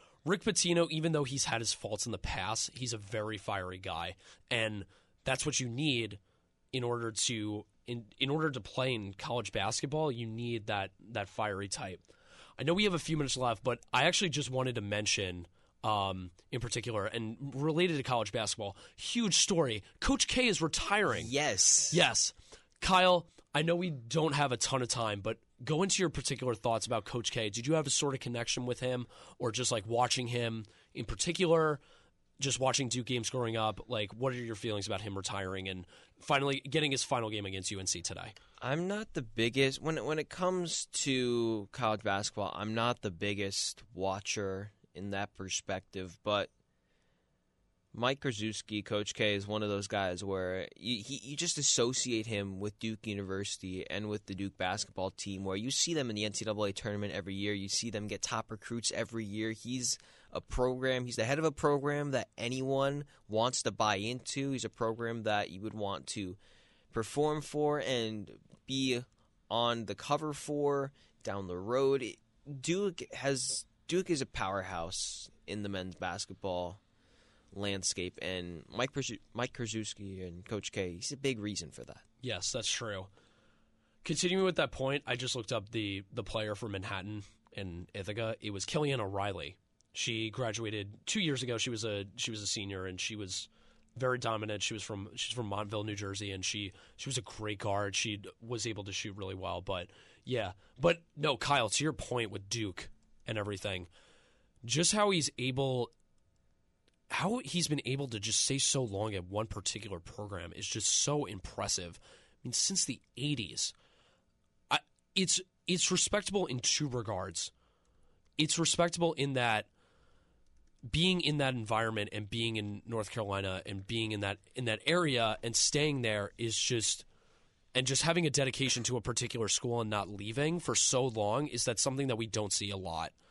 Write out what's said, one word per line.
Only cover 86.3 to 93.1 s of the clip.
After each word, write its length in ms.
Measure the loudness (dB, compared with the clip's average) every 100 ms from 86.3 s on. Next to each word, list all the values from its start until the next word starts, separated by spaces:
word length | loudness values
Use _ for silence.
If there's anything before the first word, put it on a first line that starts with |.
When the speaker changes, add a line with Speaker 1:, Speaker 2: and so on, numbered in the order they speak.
| -2 -2 -4
Speaker 1:
for 120 | -4
Manhattan 540 | -4 -4 -6 -6 -8 -10 -18 _ -8
and 320 | -8 -8 -10
Ithaca. 440 | -8 -6 -4 -4 -4
It 80 | -6
was 160 | -6 -2
Killian 340 | 0 0 0
O'Reilly. 580 | -2 -2 -2 -2 -8 -12 _ _ _ -4
She 360 | -2 0 -2
graduated 640 | -2 -2 -2 -4 -4 -6 -10 -4
two 140 | 0
years 240 | 2 2
ago. 160 | 0 0
She 100 | 0
was 160 | -2 -2
a, 200 | -2 -4 -6
she 160 | -4
was 100 | -4
a 60 | -2
senior, 400 | -2 -2 -4 -6
and 120 | -4
she 160 | -6